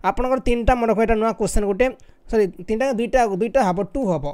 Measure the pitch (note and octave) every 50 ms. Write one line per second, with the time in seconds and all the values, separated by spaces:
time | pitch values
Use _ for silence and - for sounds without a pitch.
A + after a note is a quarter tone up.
0 | - F#3 C4+ - B3 B3+ C4 C4 C4+ - A#3+ A#3+ A#3 A3+ B3+ B3 A#3 A3+ G#3+ G3
1 | A3+ G#3+ A3+ G#3+ A3 A3+ A3 - G#3+ F#3 - A3 G#3 G3 G3+ F#3+ A#3+ C4 A#3 -
2 | - - - _ _ - - A3 G#3 F#3 - - F3 - A3 A3 B3+ C#4 C4 G#3+
3 | A#3 G#3+ A3+ C4 A#3 G#3+ G3 F3 A3 A#3 - C4+ A#3 F#3+ F3 F#3 G3+ G3 - F3+
4 | B3+ G3 F3 D3+ C3+ C#3+